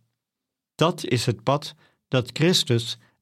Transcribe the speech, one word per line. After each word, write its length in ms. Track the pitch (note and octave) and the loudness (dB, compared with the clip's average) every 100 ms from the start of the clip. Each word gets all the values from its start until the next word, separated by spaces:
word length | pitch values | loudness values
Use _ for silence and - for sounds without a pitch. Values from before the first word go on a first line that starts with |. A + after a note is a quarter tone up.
| _ _ _ _ _ _ _ - | _ _ _ _ _ _ _ 0
Dat 300 | D#3+ F3 - | 2 2 -2
is 200 | A#2+ - | -2 0
het 180 | A2 | -2
pad 320 | - C#3+ - - _ _ _ | -2 -2 -4 -16 _ _ _
dat 220 | C3 A#2+ | -2 -2
Christus 640 | - E3 F3+ - A#2 A#2 - _ _ | 0 2 2 2 -2 -2 -10 _ _